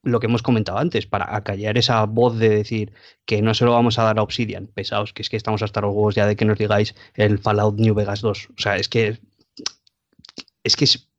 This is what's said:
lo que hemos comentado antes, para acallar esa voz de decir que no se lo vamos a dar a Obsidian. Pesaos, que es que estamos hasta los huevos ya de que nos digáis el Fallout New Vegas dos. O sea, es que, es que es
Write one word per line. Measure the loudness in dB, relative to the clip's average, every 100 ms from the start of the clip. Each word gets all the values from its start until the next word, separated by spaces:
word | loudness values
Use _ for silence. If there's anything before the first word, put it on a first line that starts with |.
lo | 0 0
que | 2
hemos | 0
comentado | 2 0 0 -2
antes, | -2 -4 -4
para | -6 -4
acallar | -6 -6 -6 -2 0
esa | 2 0 0
voz | 2 2 4
de | 2
decir | 2 0 -4 -6 -12 -20 _ -4
que | 0
no | 2
se | 4
lo | 4
vamos | 4 2 2
a |
dar | 2 2
a |
Obsidian. | -2 -4 -6 -6 -10
Pesaos, | -10 -6 -4 -6
que | -10
es | -8
que | -6
estamos | -4 -4
hasta | -2 -2
los | -2
huevos | 0 0
ya | 2 0
de | 2
que |
nos | 0 0
digáis | 2 0 0 -6 -18
el | 0 2 2
Fallout | 0 2 0 2
New | 2
Vegas | 2 -2 -4
dos. | -4 -6 -12 -6
O |
sea, | -2 -2
es | -2
que, | 0 -2 -4 _ _ _ -14 -14 _ _ _ _ _ -20 -20 -20 _
es | -2 2
que |
es | 2 0 _